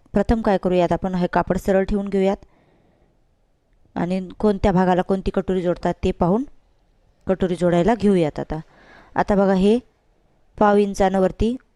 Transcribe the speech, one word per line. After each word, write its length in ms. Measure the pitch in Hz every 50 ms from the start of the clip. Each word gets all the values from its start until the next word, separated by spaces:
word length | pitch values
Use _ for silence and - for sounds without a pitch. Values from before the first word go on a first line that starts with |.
| _ _ -
प्रथम 280 | 208 202 - 240 226 214
काय 160 | 220 196 180
करूयात, 340 | - 185 180 180 175 165 170
आपण 220 | 165 - 190 185
हे 120 | 180 175
कापड 300 | 175 - 175 175 - 185
सरळ 280 | 185 - - 190 190 196
ठेवून 240 | 190 214 202 202 202
घेऊयात 360 | 196 196 190 190 202 - - _ _ _ _ _ _ _ _ _ _ _ _ _ _ _ _ _ _ _ _ _ _ _ _ _ _ _ _ _ -
आणि 240 | 190 175 175 185 190 185 175 - -
कोणत्या 340 | - 214 208 196 - 208 180
भागाला 300 | 180 185 180 185 170 185
कोणती 280 | - 196 190 180 -
कटोरी 320 | - 196 185 - 190 190 170
जोडतात 320 | 175 170 - - 175 175 - -
ते 60 | 190 180
पाहून 320 | - 185 170 185 226 277 - - - _ _ _ _ _ _ _ _ _ _ _ _ -
कटोरी 300 | - 190 - 190 180 185
जोडायला 380 | 160 180 175 170 175 170 202 240
घेऊयात. 460 | 208 190 208 196 180 165 147 - -
आता, 180 | 143 - 151 156 - _ _ _ - - - - - - -
आता 180 | - 180 - 208
बघा, 200 | 196 202 190 196
हे 240 | 185 185 202 226 247 - _ _ _ _ _ _ _ _ _ _ _ _ _ _ -
पाव 180 | 214 208 208
इंचानं 440 | 208 208 196 196 - 202 190 190 196
वरती 360 | 190 185 - - 208 226 247 262 _ _ _